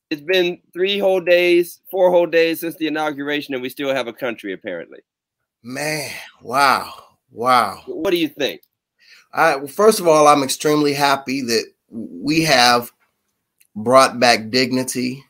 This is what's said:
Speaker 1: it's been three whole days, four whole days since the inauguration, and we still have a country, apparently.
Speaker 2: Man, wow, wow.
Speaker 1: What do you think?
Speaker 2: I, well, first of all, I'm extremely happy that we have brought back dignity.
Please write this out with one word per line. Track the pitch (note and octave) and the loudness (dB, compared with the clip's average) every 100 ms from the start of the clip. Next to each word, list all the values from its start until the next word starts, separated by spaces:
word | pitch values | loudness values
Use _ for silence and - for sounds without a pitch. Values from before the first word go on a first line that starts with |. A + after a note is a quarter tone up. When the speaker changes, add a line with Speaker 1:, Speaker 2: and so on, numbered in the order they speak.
| _ | _
Speaker 1:
it's | D3+ | -8
been | D3 F#3 F3 F3+ _ | -2 0 0 -4 _
three | F3 F#3+ G3+ | -6 -4 0
whole | G3 F#3+ | 0 0
days, | F3 F3 F3 F3 F3 - _ | 2 2 4 2 2 -6 _
four | F#3 F#3 | 0 2
whole | F3 E3+ | 4 2
days | E3 E3 D#3+ | 2 0 -2
since | E3 D3 | -8 -8
the | D#3 | -6
inauguration, | D3+ D#3 C#3 C#3+ D3 C#3+ | -4 -4 -6 -6 -6 -6
and | C3+ | -8
we | B2+ | -8
still | - C#3 | -6 -4
have | C3+ A#2 | -4 -6
a | |
country, | A2+ C3 A2+ G2+ | -8 -8 -8 -10
apparently. | F#2 A2+ F2 - - _ _ _ _ _ _ | -10 -10 -12 -12 -20 _ _ _ _ _ _
Speaker 2:
Man, | A#2 C3 D3+ D#3 - - - - | -16 -8 -6 -6 -8 -14 -18 -20
wow, | G#2 B2+ C#3 A2 - - - _ _ | -6 0 2 2 -2 -14 -20 _ _
wow. | G#2+ B2 B2 G#2 F#2 - | -6 0 2 2 -4 -12
Speaker 1:
What | C3 F3+ | -6 -2
do | F3 | -2
you | D#3 | -2
think? | - B2+ F2+ _ _ _ _ _ - _ | -4 -6 -6 _ _ _ _ _ -20 _
Speaker 2:
I, | - D#3+ C#3 | 0 0 0
well, | C#3 | -4
first | - G#3+ A3 | 2 2 4
of | F3 | 4
all, | D#3 D3 | 6 6
I'm | D3 | 4
extremely | C3+ - D#3 D3+ D3 | 2 -2 0 2 0
happy | C#3 C#3+ C#3 C3 C3+ | 0 0 0 -2 -6
that | A#2+ A2+ - _ _ | -2 -2 -4 _ _
we | A2+ G#2 F2 B2 D#3+ | -14 -14 -10 -4 -2
have | D#3 C3 A#2+ A#2+ A#2+ - _ _ _ _ _ _ _ G#2+ | 2 4 4 2 0 -12 _ _ _ _ _ _ _ -8
brought | A2 C3 B2+ B2 | 2 4 4 4
back | A#2+ A2+ A2 | 2 2 0
dignity. | B2 B2+ B2+ B2+ B2+ B2 C3+ - | -2 0 -2 -4 -6 -6 -8 -16